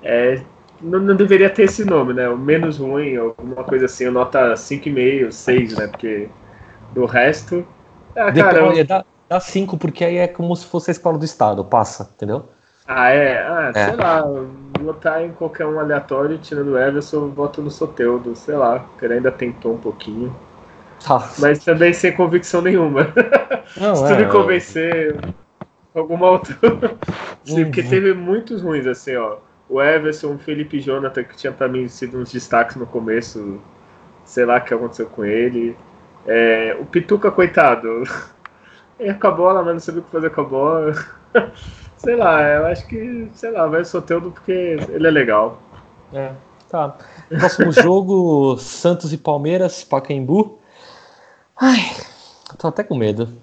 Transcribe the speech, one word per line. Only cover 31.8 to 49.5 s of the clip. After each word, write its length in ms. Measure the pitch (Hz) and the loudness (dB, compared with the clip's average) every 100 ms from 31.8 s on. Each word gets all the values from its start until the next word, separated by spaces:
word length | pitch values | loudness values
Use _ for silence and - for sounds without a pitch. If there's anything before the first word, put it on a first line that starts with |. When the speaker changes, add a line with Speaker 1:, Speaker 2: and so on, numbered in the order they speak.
| 123 | -6
Speaker 1:
sido 300 | - 127 127 | -8 -10 -8
uns 120 | 123 | -8
destaques 460 | 127 - - - 135 | -10 -2 0 0 -4
no 80 | 117 | -8
começo, 720 | 123 110 113 117 113 101 98 - - _ _ - _ | -6 -2 -4 -4 -12 -10 -12 -14 -20 _ _ -20 _
sei 200 | _ - | _ -2
lá 140 | 120 123 | 2 2
o 20 | |
que 140 | 120 | 2
aconteceu 320 | 117 120 - 113 | -4 -4 -8 -10
com 180 | - | -6
ele. 500 | 101 107 123 123 117 117 - - - - - | -2 0 0 0 -4 -6 -18 -20 -20 -18 -2
É, 500 | 113 113 110 113 - | 2 4 4 0 -4
o 60 | |
Pituca, 460 | 147 175 170 208 208 | -2 -2 0 2 2
coitado, 720 | 180 175 - 147 117 117 113 131 - - _ - | 2 2 6 4 4 -2 -4 -6 -10 -14 _ -20
<laughs> 480 | _ _ - _ _ | _ _ -20 _ _
ele 140 | 208 | -6
com 120 | 202 208 | 0 0
a 40 | |
bola, 320 | 165 180 190 | 4 4 4
mas 100 | 170 | 0
não 60 | 170 | -4
sabia 200 | 165 165 | -4 -8
o 20 | |
que 60 | 170 | -6
fazer 200 | 165 160 | -4 -2
com 100 | 156 | -2
a 20 | |
bola. 480 | 139 131 139 160 156 151 - - _ | -4 0 0 0 0 -4 -10 -18 _
<laughs> 180 | 220 226 - - - - _ | 0 0 -10 -20 -20 -20 _
Sei 200 | - 240 | -2 2
lá, 260 | 196 156 | 4 4
eu 240 | 147 147 160 | 4 2 0
acho 200 | 175 - | -4 -8
que, 420 | 226 233 240 220 | -10 -10 -10 -12
sei 180 | - 226 | -12 -8
lá, 160 | 220 160 | -2 0
vai 140 | 160 | 0
o 40 | |
Soteldo 460 | 170 180 - 175 175 | -2 -6 -4 -4 -4
porque 220 | 170 - | -14 -6
ele 540 | 185 180 156 - 156 160 | -4 -2 -4 -6 0 2
é 40 | |
legal. 480 | 151 127 107 113 117 - - - _ - | 4 4 4 2 -2 -20 -20 -20 _ -16
Speaker 2:
É, 200 | 139 135 131 - _ _ | -10 -10 -12 -20 _ _
tá. 260 | 170 143 143 - - - | -4 -4 -6 -20 -20 -8
Próximo 420 | 160 170 - 175 | 0 0 2 2
<laughs> 0 | |
jogo: 840 | 151 165 190 190 196 175 151 135 123 | 4 6 4 2 2 4 4 4 0
Santos 520 | - - 170 175 165 | -4 -2 0 0 -2
e 40 | 151 | -6
Palmeiras, 680 | - 147 143 | -2 -2 0